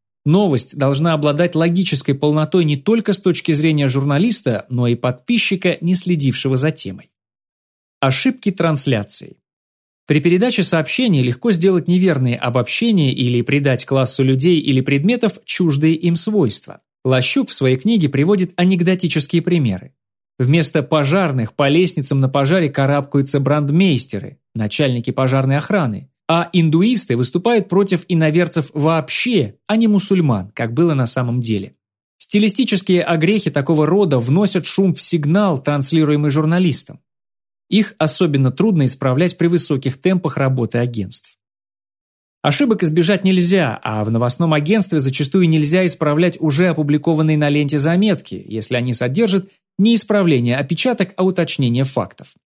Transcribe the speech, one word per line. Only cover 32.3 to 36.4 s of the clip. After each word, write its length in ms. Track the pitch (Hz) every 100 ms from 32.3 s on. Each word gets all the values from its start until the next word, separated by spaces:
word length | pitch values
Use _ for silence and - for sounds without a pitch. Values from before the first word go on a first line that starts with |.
| 208 214 196 247 196 - 175
огрехи 480 | - 170 170 214 -
такого 340 | 147 135 156 151
рода 340 | 190 190 131
вносят 460 | 117 160 196 180 -
шум 300 | - 196 -
в 60 |
сигнал, 600 | - 170 143 185 202 139
транслируемый 720 | - 147 135 165 151 147 147
журналистом. 680 | 143